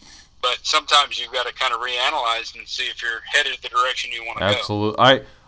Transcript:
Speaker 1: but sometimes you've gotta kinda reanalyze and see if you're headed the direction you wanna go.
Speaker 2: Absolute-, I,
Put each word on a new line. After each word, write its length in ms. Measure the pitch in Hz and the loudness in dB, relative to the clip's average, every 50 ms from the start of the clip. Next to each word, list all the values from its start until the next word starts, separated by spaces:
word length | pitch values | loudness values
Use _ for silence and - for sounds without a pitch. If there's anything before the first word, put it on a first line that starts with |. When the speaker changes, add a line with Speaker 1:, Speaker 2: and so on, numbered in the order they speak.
| - - - - - - _ - - | -18 -20 -20 -20 -20 -20 _ -4 -2
Speaker 1:
but 160 | 123 123 - - | -2 -2 -2 -2
sometimes 560 | - - 156 147 - 151 147 143 135 - - | 0 0 0 2 4 4 4 4 2 -2 -8
you've 140 | 123 120 123 | -8 -4 -4
gotta 200 | 127 123 120 113 | -4 -4 -4 -4
kinda 220 | - 131 131 120 | -2 -2 0 0
reanalyze 800 | 113 120 127 123 123 123 139 156 147 123 113 113 113 113 - - | -2 -4 -4 -2 -2 0 0 0 0 0 0 0 -2 -4 -8 -12
and 140 | 117 113 - | -14 -14 -10
see 160 | - - 127 | -6 -6 -6
if 160 | 120 113 - 117 | -6 -6 -6 -6
you're 200 | 117 113 110 104 | -6 -6 -6 -4
headed 360 | - 135 143 147 139 127 123 - | -2 0 0 0 0 -2 -8 -8
the 80 | 123 | -4
direction 420 | 120 123 123 127 123 - - 120 120 | 0 0 2 2 0 -4 -6 -8 -8
you 120 | 117 113 | -10 -10
wanna 140 | 113 113 107 | -8 -6 -2
go. 60 | - | 0
Speaker 2:
Absolute-, 500 | 98 127 123 107 - 104 104 104 107 107 - | 0 2 0 0 -2 -2 0 0 0 2 6
I, 240 | 120 127 135 123 - - - - - | 8 8 8 6 4 -4 -18 -20 -14